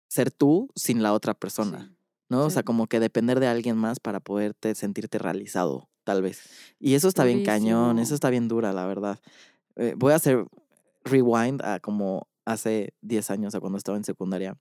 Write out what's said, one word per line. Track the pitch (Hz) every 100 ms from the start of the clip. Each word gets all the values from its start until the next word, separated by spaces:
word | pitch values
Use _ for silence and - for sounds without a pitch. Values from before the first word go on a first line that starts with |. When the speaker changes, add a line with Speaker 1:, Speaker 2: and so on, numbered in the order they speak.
| _
Speaker 1:
ser | - 120
tú | - 143 165 269 -
sin | - 117
la | 107
otra | 107 - 104
persona, | 95 - 104 92 -
Speaker 2:
Sí. | _ _ _ _
Speaker 1:
¿no? | 123 143
O |
Speaker 2:
Sí. | 131
Speaker 1:
sea, |
como | 117 117 110
que | 117
depender | 110 - 117 127
de | 131
alguien | 117 120 113
más | 110 123
para | - 98
poderte | - 101 104 - 110
sentirte | 107 101 101 110 107
realizado, | 92 90 101 98 87 65 - _
tal | - 98
vez. | 95 - - - - _
Y | 139 135
eso | 185
está | 185
bien | 127 120
Speaker 2:
Durísimo. | 101 107 110
Speaker 1:
cañón, | 113 120 117
eso | 117 143
está | 139
bien | 123 117
dura, | 113 110
la | 95 92
verdad. | 98 101 98 _ - - _ _ -
Eh, | 117 -
voy | 131
a | 156
hacer | 151 127 87 - _ _ _ _
rewind | 131 135 120 113 120 139
a | - 95
como | - 104 98 95 - _ -
hace | 113 110 110 98 -
diez | 107 113 -
años, | 101 104
a | 107
cuando | 98 98
estaba | - 104
en |
secundaria. | 104 92 92 92 95 123